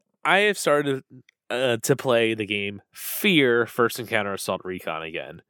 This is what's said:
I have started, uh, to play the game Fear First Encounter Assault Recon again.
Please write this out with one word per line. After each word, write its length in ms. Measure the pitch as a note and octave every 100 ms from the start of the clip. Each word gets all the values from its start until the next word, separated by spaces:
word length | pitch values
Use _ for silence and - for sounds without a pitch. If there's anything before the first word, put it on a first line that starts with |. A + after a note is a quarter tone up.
| _ _
I 160 | D3 F#3
have 180 | G#3 G3
started, 460 | D#3+ D3 C#3+ C3+ - B2+ _ _ -
uh, 280 | A#2+ C3 A#2
to 180 | - C3+
play 360 | C3+ A#2 A2+
the 120 | A2 G2+
game 360 | G#2 G2+ G2+ -
Fear 720 | - - - G#3 E3 B2+ A#2+ A2+
First 340 | - A#2 -
Encounter 340 | G#2+ A2+ G2+
Assault 280 | F#2+ - F#2+
Recon 400 | F#2 F#2 - D#2+
again. 380 | D#2+ D#2+ C2+ D#2+